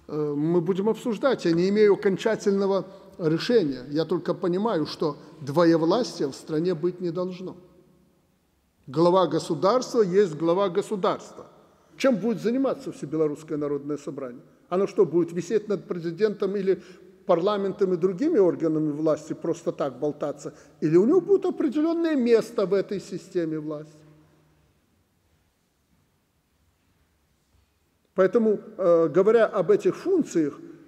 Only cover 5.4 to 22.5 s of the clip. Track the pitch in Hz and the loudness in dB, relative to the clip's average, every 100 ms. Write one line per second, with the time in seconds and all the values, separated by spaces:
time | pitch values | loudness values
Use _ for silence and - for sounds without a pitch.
5.4 | 135 147 170 165 160 220 240 - 143 - | -2 4 4 6 4 2 0 -4 -6 -8
6.4 | - 156 180 165 175 180 180 165 185 180 | -6 -4 -2 -2 -4 -4 -6 -4 -6 -8
7.4 | 185 - - _ _ _ _ _ _ _ | -14 -16 -20 _ _ _ _ _ _ _
8.4 | _ _ _ _ - 139 175 185 170 156 | _ _ _ _ -6 2 4 4 2 0
9.4 | - 156 185 254 - 247 196 190 196 147 | -2 0 2 2 2 2 4 4 2 0
10.4 | 165 180 202 180 - 208 196 131 - - | 0 2 0 -2 -4 -2 -2 -2 -8 -20
11.4 | - - _ _ _ - 269 208 226 180 | -20 -20 _ _ _ -2 0 0 -2 -2
12.4 | 190 262 269 170 165 - 147 156 151 143 | -2 0 -2 -4 -10 -12 -6 -2 -2 -2
13.4 | - 147 147 143 143 147 175 135 127 123 | -8 -6 -4 -4 -6 -10 -10 -12 -12 -14
14.4 | - _ _ 185 196 - 165 170 170 175 | -20 _ _ -2 0 2 2 2 0 -2
15.4 | 165 214 208 185 - 180 165 165 214 202 | -2 -2 -2 -6 -6 -8 -6 -2 -2 -2
16.4 | 190 202 190 196 - - - - - 170 | -4 -2 0 -2 -6 -20 -20 -8 0 2
17.4 | 190 208 196 185 185 175 190 180 302 277 | 2 0 -2 0 0 2 -2 0 0 4
18.4 | 180 139 160 156 156 143 156 151 - 151 | 4 2 0 0 -2 0 0 -2 -4 -6
19.4 | 170 151 175 165 147 123 151 147 147 139 | -6 -4 -6 -4 -6 -4 -6 -4 -8 -8
20.4 | 156 - - _ 156 170 226 370 349 381 | -14 -16 -20 _ 2 4 6 4 4 2
21.4 | 359 349 294 302 320 330 330 285 240 220 | 2 -2 -2 0 0 0 0 0 4 2
22.4 | - | 2